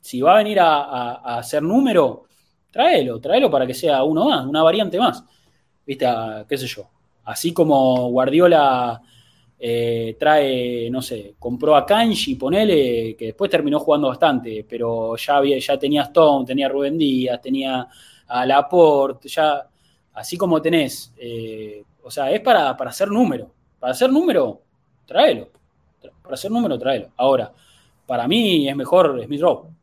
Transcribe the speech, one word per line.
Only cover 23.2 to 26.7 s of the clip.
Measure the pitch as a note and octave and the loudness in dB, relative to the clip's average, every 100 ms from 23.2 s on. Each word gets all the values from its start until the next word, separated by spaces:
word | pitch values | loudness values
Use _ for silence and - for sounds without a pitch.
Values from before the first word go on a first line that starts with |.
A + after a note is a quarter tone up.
| A3 B2 - _ _ _ | 0 -2 -12 _ _ _
Para | B2+ | -8
hacer | B2+ B3+ | -2 0
número, | C#4 F4 G3 A#2+ - _ _ _ _ | 2 2 0 -2 -6 _ _ _ _
tráelo. | _ - G3+ A2+ F#2+ _ _ _ _ _ | _ 2 2 2 -8 _ _ _ _ _
Tra-, | - _ | -20 _
para | - | -14
hacer | C3 G3 | -10 -4
número, | A#3 G#3+ | -2 -2